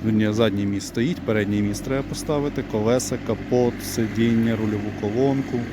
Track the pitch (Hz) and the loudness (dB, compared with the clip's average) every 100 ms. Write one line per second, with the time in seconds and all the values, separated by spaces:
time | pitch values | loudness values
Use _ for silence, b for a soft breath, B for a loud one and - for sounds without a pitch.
0 | 107 107 107 107 113 98 101 98 - - | 2 2 2 4 2 2 -2 -2 -4 -2
1 | 131 175 - 107 101 104 101 98 - 135 | -2 -2 0 0 2 0 0 -2 -4 -4
2 | 135 131 - 147 143 135 - 110 110 127 | -4 -6 -2 -2 -2 -4 -2 0 2 2
3 | - 123 - 104 98 123 120 - - - | 0 -4 -4 -4 2 4 4 0 -6 -2
4 | 110 101 117 117 113 110 107 104 104 98 | -2 2 2 4 2 0 0 -2 -4 -4
5 | 104 110 135 135 131 123 101 | -2 2 2 2 -2 -4 -4